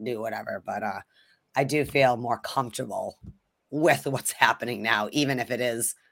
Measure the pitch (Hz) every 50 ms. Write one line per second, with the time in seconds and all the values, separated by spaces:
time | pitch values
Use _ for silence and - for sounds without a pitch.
0 | 107 120 123 107 110 113 107 107 107 107 104 98 90 - 98 104 107 104 95 98
1 | - _ _ _ _ _ _ _ _ _ _ 135 139 135 143 151 139 143 - 139
2 | 135 127 123 117 120 120 120 - - - - 135 127 120 - - - 110 98 98
3 | 95 101 - _ - - - _ _ _ _ _ _ _ 139 147 156 165 143 139
4 | - 147 135 123 - - - - 135 113 117 - - 120 120 101 104 113 113 104
5 | 107 101 - 147 147 135 139 123 120 113 127 113 123 123 117 117 117 - - -
6 | _ _